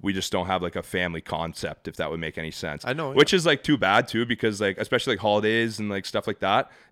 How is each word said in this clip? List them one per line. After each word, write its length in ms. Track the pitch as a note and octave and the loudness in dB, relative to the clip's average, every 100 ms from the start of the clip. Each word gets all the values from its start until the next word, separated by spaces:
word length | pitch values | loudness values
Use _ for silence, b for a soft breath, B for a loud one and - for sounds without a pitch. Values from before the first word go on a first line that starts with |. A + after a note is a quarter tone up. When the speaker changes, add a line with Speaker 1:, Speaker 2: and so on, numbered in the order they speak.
Speaker 1:
We 120 | G2 | -2
just 200 | F#2+ - | -2 0
don't 140 | G2 F2+ | -2 0
have, 160 | F#2 | 0
like, 120 | F2 | -2
a 80 | F#2 | -6
family 380 | - F#2+ F2+ E2 | -4 -2 -2 -4
concept, 640 | - E2 E2 - F2 - - | -6 -4 -4 -6 -8 -8 -12
if 100 | - | -6
that 140 | D#2 | -4
would 100 | E2 | -4
make 180 | D#2+ E2 | -6 -6
any 120 | D#2+ | -8
sense. 340 | - E2+ D2 | -6 -8 -6
Speaker 2:
I 80 | A#2+ | -6
know, 180 | C#3+ D3 | -6 -2
Speaker 1:
Which 200 | C#3 D#3 | 4 6
Speaker 2:
yeah. 40 | F#3+ | 6
Speaker 1:
is, 100 | E3 | 4
like, 160 | C#3 | 2
too 140 | - C#3 | 2 2
bad 320 | G2 G#2+ B2 | 6 4 4
too, 160 | A2+ | -2
because, 360 | A#2+ A2+ A2+ G2+ | -2 0 0 0
like, 180 | G2+ G2 | -2 -2
especially, 340 | A2 B2 C3+ | -2 0 0
like, 60 | G2+ | 0
holidays 580 | G#2 G#2 G#2+ A2+ A#2 G#2+ | 2 2 4 2 0 -2
and, 120 | G#2 | -4
like, 160 | G2 - | -4 -4
stuff 200 | A2 A2 | -4 -4
like 120 | G2+ | -2
that, 300 | F#2+ A2 C#3 B B | 2 2 0 B B